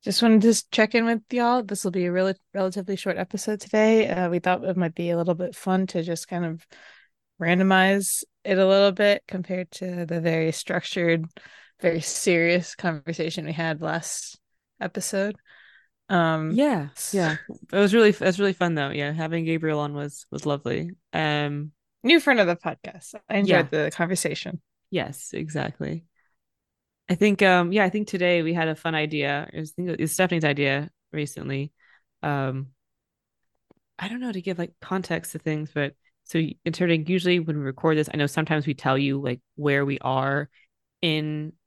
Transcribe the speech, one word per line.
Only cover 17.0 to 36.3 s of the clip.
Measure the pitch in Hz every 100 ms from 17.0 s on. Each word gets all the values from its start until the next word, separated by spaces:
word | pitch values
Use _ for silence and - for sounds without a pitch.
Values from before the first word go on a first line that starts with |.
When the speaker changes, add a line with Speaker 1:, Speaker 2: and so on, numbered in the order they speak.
| -
Speaker 2:
yeah. | 202 165 151 - - -
It | 190
was | 202
really, | 220 214
it | 196
was | 185 185
really | 202
fun | 185 175 160
though. | 139
Yeah, | 143 143
having | 156 160 165
Gabriel | 165 165 160 151
on | 147
was, | 147 147 - -
was | 143 151
lovely. | 143 - 135 165 185 _
Um, | 160 156 147 147 147 151 _ _ _
Speaker 1:
New | 233 330
friend | - 247
of | 185
the | 170
podcast. | 170 156 - 175 - 214 _
I | 196
enjoyed | 190 185 147
Speaker 2:
Yeah. | 156 151
Speaker 1:
the |
conversation. | - 170 185 165 143 - 175 _ _ _
Speaker 2:
Yes, | 180 - - -
exactly. | - 156 151 135 - 147 165 165 _ _ _ _ _ _ _ _ _ -
I | 180
think, | 208 202
um, | 196 180 175
yeah, | 202
I | 190
think | 202 208
today | 190 180 175
we | 160
had | 170 160
a | 156
fun | 165 160
idea. | 151 156 139 143 -
It | 156
was, | 156
I | -
think | 180
it | 165
was | 156
Stephanie's | - 185 170 156
idea | 143 143 139 147 _ _
recently. | 156 147 - 135 135 143 _ _ _ _ _
Um, | 156 143 135 135 135 _ _ _ _ _ _ _ _ _ _ _ _ -
I | 180
don't | 240
know, | 247
to | 190
give, | 175 175
like, | 170 _
context | - 190 180 165 165
to | 156
things, | - 156 151
but | - 143 - _ _
so | _